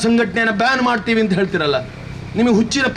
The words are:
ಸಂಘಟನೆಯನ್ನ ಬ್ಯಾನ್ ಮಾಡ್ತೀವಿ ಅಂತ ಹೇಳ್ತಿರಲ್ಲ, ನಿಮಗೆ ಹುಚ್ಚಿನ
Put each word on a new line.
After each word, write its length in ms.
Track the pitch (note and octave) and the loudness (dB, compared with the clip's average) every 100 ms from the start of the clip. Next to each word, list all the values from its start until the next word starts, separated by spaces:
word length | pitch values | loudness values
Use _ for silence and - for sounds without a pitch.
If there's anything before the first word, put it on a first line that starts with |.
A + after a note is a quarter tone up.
ಸಂಘಟನೆಯನ್ನ 480 | A3+ A#3 A3 G3+ A3+ | 2 2 2 0 -2
ಬ್ಯಾನ್ 300 | G3+ A#3+ C4+ | 0 0 2
ಮಾಡ್ತೀವಿ 400 | B3 A#3 A#3 A3+ | 0 0 0 0
ಅಂತ 120 | G#3+ | 2
ಹೇಳ್ತಿರಲ್ಲ, 440 | F#3 F#3+ E3+ D3 C3+ - - - - - G3+ | 0 0 0 0 -2 -4 -12 -14 -12 -8 0
ನಿಮಗೆ 180 | A#3+ G#3+ | 2 4
ಹುಚ್ಚಿನ 300 | A#3 C#4+ B3+ | 2 0 -2